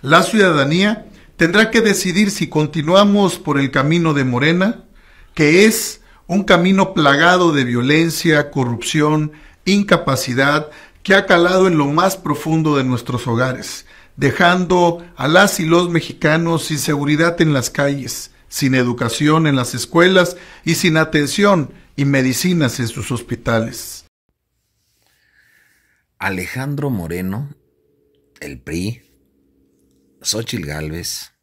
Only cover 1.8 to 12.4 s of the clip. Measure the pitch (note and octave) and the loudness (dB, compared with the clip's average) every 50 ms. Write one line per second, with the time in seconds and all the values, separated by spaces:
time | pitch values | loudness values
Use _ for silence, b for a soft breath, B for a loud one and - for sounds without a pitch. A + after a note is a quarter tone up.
1.8 | A3 G#3 F#3+ F#3+ - F#3 E3+ F#3+ G#3+ G3 G3 - E3+ - - D3+ D3+ D3+ D3+ E3 | 2 2 0 0 -2 -2 0 2 0 0 0 -4 -6 -2 0 -2 -2 0 -2 -4
2.8 | C#3+ D#3 F3+ G3 G#3 G3+ G3+ G#3 G3+ F3+ - - - D#3 C#3+ C#3 C#3 C3 C3 C#3+ | -2 2 4 4 4 4 4 2 2 0 0 -4 -6 -2 -2 0 0 0 0 0
3.8 | C3 D3 D#3+ F3 E3+ D#3+ D3+ C#3+ C3+ B2+ A#2+ B2 C#3 D#3 E3 F3+ F#3+ G#3 A#3+ - | 0 2 2 2 2 0 0 0 0 -2 -2 0 0 0 0 0 0 -2 -2 -6
4.8 | - _ b b b b b b b b b - D#3 D3 D#3 F3+ G#3 A3 G#3+ - | -12 _ b b b b b b b b b 0 2 4 6 6 6 4 4 0
5.8 | - - - - b b b b b b E3+ G3+ F#3+ - G3 F3 F3 F#3 G3 F#3+ | -6 -8 -12 -14 b b b b b b -4 -4 2 2 2 4 4 2 4 2
6.8 | F#3+ F#3+ - - D3+ C#3 C#3 C#3+ E3 E3+ F3+ F#3 F3+ E3+ D#3 C#3+ C3 B2 A#2+ A#2+ | 2 0 0 0 2 2 4 4 4 4 4 4 4 2 2 2 0 0 -2 -2
7.8 | A#2+ C3 D3 D#3+ E3 E3 D#3 - - E3+ D#3 D3 D3 D3 - C#3+ C3 B2 A#2+ A2 | 0 2 2 2 2 0 -2 -2 0 2 2 2 0 -2 -2 -4 -2 -2 -4 -6
8.8 | - - - D#3+ D3+ D3+ D#3 D#3 D3+ D3+ D3+ B B B B B _ F#3 F#3+ G3+ | -6 -4 -2 0 0 2 2 0 -2 -4 -8 B B B B B _ 0 0 0
9.8 | G3+ G3+ F#3+ - - - C3+ B2+ - - B2 B2 C3+ C#3+ D3 D3+ D3+ - B B | 2 2 0 0 0 -2 -2 -2 -2 -4 -2 0 0 2 0 0 -2 -6 B B
10.8 | B B B B _ - F#3+ G3 G3 F#3+ F#3 E3+ E3+ F3+ F#3 F#3 F#3+ F#3+ F3 D#3 | B B B B _ 2 2 2 4 4 2 4 4 2 4 4 2 4 4 2
11.8 | C#3+ C#3+ C#3+ D#3+ F3+ F#3+ - - - D3 D3 C#3 | 0 2 0 0 0 0 -2 -4 -4 -6 -6 -4